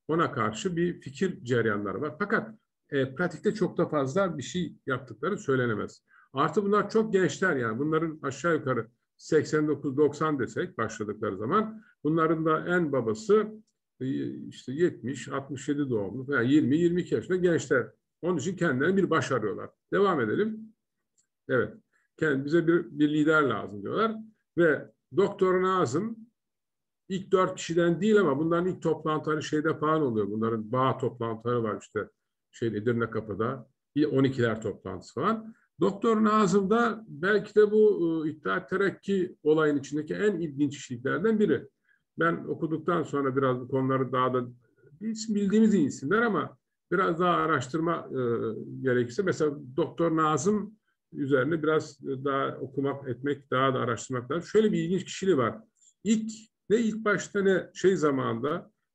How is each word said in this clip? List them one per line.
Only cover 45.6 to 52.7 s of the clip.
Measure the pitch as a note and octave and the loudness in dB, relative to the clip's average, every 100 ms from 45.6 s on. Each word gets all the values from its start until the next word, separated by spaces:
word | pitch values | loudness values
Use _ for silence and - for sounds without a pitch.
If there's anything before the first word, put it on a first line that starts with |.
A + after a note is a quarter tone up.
| A3 F#3+ | 6 6
isimler | C#3 - C3+ G#3 | 2 0 0 0
ama | A#3 F3+ C#3+ - _ _ _ | 2 0 -4 -10 _ _ _
biraz | F3 F#3 E3 | -2 0 0
daha | F3+ | 2
araştırma, | E3 D#3+ D3+ A#2+ E3 E3 E3 - | 2 2 0 -2 -2 -2 -4 -6
e, | C3 B2 A#2 A2+ A2 B2 C3 | -4 -2 -2 -2 -6 -10 -4
gerekirse, | C3 B2 A#2+ - | 0 2 0 0
mesela | F#3 D#3 D3+ C#3+ C3+ - | -2 0 0 -2 -6 -4
Doktor | D3 - E3 D#3+ | -4 0 0 2
Nazım | D#3 D#3 F3 G#3+ G3+ - _ _ _ | 2 2 2 0 -2 -12 _ _ _
üzerine | D3+ C#3 C3+ B2+ E3 | -8 2 2 2 0
biraz, | D3+ D#3 - - | 0 0 -2 -10
e, | C#3 C3 | -10 -6
daha | C#3 C3+ C3+ - | -4 -2 -2 -6
okumak, | C#3 | -8